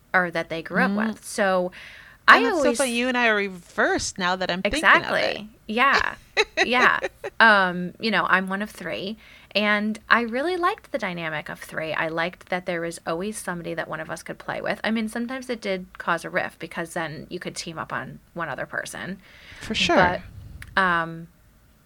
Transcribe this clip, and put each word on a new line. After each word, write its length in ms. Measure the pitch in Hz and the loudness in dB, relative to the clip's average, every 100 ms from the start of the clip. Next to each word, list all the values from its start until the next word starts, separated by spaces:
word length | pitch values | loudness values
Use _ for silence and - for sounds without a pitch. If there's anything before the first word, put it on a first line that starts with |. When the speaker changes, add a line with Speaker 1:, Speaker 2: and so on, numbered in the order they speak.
| _ | _
Speaker 1:
or 160 | 185 180 | 0 2
that 180 | 165 165 | -2 -4
they 140 | 165 | -6
grew 200 | 160 185 | -4 0
up 60 | 196 | 2
Speaker 2:
Mm. 160 | 202 220 | 2 -2
Speaker 1:
with. 160 | 208 | -4
So 460 | - - 196 185 180 - - - - - - | -8 0 2 2 0 -4 -18 -20 -20 0 6
I 80 | - | 8
Speaker 2:
And 100 | 480 | 8
it's 140 | 370 | 4
so 120 | 277 | 4
Speaker 1:
always 60 | 240 | 4
Speaker 2:
funny, 140 | 262 233 | 2 2
you 120 | 247 | 0
and 80 | 247 | 2
I 100 | 240 | 4
are 80 | 208 | 2
reversed 840 | 202 185 170 - 269 370 - - | 0 -6 -8 0 2 2 -2 -2
now 180 | 180 185 | 0 0
that 140 | 180 | 0
I'm 120 | 180 | 0
thinking 420 | 202 262 208 277 | 0 2 6 6
of 140 | - 185 | 4 0
it. 200 | - - | 0 -2
Speaker 1:
Exactly. 80 | 214 - - | -8 -16 -6
Yeah. 480 | 220 269 233 - - - - | 2 4 4 2 -4 -4 0
Speaker 2:
<laughs> 180 | 427 - | 0 0
Speaker 1:
Yeah. 380 | 349 247 233 76 - - - - | 2 4 4 4 -2 -8 -6 4
Um, 540 | 226 202 185 180 180 - | 6 8 4 0 -6 -4
you 120 | 220 | -2
know, 120 | 190 170 | 0 2
I'm 180 | 185 190 | 2 2
one 160 | 190 | -4
of 80 | 214 | -6
three, 460 | - 175 110 185 220 - - - | -8 -8 -6 -8 -10 -14 -20 -6
and 460 | 196 208 208 214 214 - | 0 2 2 0 -2 4
I 120 | 220 | 4
really 360 | 233 233 302 359 | 4 -2 -2 0
liked 360 | 349 427 - | 0 -2 -6
the 60 | 269 | -6
dynamic 500 | 208 175 165 151 151 | -6 -6 -4 -6 -6
of 100 | 170 | -12
three. 340 | - 151 160 | -10 -8 -4
I 140 | 151 160 | -2 -2
liked 440 | 160 170 185 - | 0 -2 -4 -6
that 160 | 185 180 | -4 -2
there 140 | 175 | -4
was 200 | 170 170 | -4 -6
always 320 | - 165 202 214 | -4 -4 -4 -6
somebody 380 | - 175 170 | -6 -6 -6
that 140 | 165 160 | -6 -6
one 100 | 160 | -6
of 120 | 160 | -8
us 120 | 165 | -10
could 160 | - - | -10 -12
play 220 | - 117 | -8 -6
with. 200 | - 196 | -4 -2
I 80 | - | 0
mean, 160 | 220 220 | 0 -2
sometimes 420 | 233 240 262 254 | -4 -6 -6 -8
it 100 | 240 | -6
did 260 | 202 190 185 - | -4 -4 -6 -8
cause 260 | - 170 | -2 -2
a 60 | 165 | -2
rift 300 | 175 - - | -4 -4 -6
because 340 | 165 - 170 | -10 -8 -6
then 320 | 180 160 151 139 | -4 -6 -8 -10
you 100 | 175 | -10
could 160 | 175 - | -8 -10
team 220 | - 156 | -8 -8
up 140 | 110 | -6
on 280 | 127 131 143 - | -6 -8 -12 -14
one 140 | - 160 | -8 -6
other 160 | 131 - | -6 -6
person. 520 | - - 80 110 190 - - - - | -6 -8 -8 -8 -10 -14 -20 -20 -12
Speaker 2:
For 140 | - | -6
sure. 400 | 220 - 320 180 | 0 4 6 4
Speaker 1:
But, 80 | 180 - - - - - - | 2 -8 -16 -16 -16 -4 2
um, 500 | 185 170 165 165 165 _ _ _ _ _ | 2 2 0 -6 -14 _ _ _ _ _